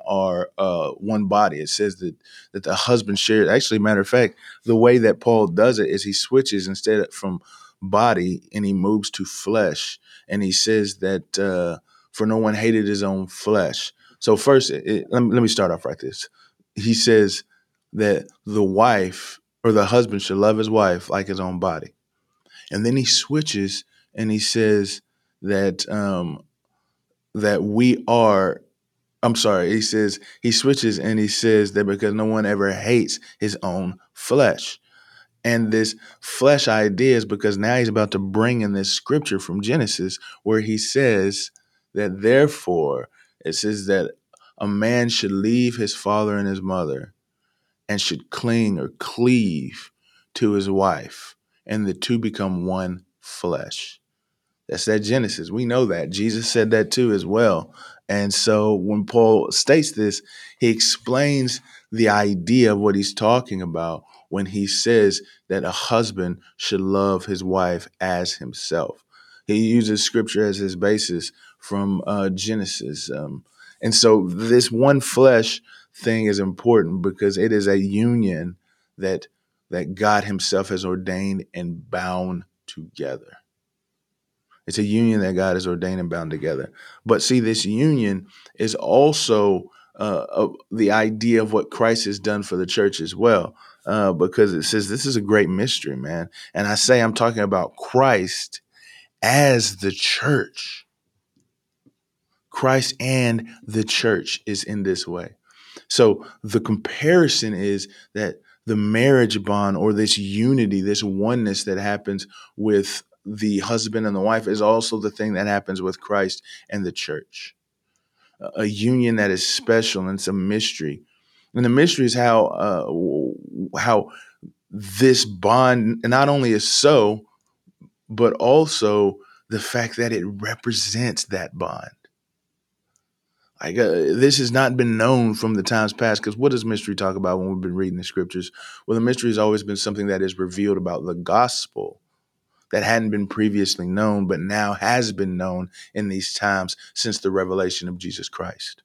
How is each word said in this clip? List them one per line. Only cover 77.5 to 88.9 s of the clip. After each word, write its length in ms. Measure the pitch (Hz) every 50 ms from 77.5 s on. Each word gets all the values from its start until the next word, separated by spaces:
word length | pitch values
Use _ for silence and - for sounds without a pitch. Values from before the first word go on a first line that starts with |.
is 160 | 110 104 98 98
a 100 | 98 98
union 800 | 98 98 101 107 117 120 120 117 110 95 87 78 85 90 90 - _ _ _ _ _ _ _ -
that, 300 | 95 95 95 - - - _ _ _ _ _ _ _ _
that 260 | 85 90 80 78 95
God 280 | 98 107 104 104 104 95
himself 460 | 104 98 90 - - 98 95 95 -
has 160 | 101 92 95
ordained 580 | 92 92 92 92 95 92 92 98 98 98 92 - - -
and 380 | 87 87 87 82 85 - -
bound 540 | 90 90 92 92 92 92 92 92 90 87 90 - _ _ _ -
together. 680 | - 78 80 - _ - 71 67 65 - - - - - _ _ _ _ _ _ _ _ _ _ _ _ _ _ _ _ _ _ _ _ _ _ _ _ _
It's 120 | - 78 107
a 60 | 104
union 360 | 104 107 113 117 113 110 104
that 140 | 95 95 92
God 240 | 92 95 95 90 92
has 100 | 92 90
ordained 320 | 87 85 92 92 92 92
and 100 | 87 85
bound 220 | 85 85 82 78
together. 400 | 80 76 - 82 73 65 65 - _ - - - - - _
But 160 | 110 113 -
see, 200 | - - 127 127
this 240 | 113 113 113 110 -
union 640 | 98 107 117 147 156 151 127 110 101 95 92 95 - _ - - - _
is 200 | - 107 107 113
also, 960 | - - -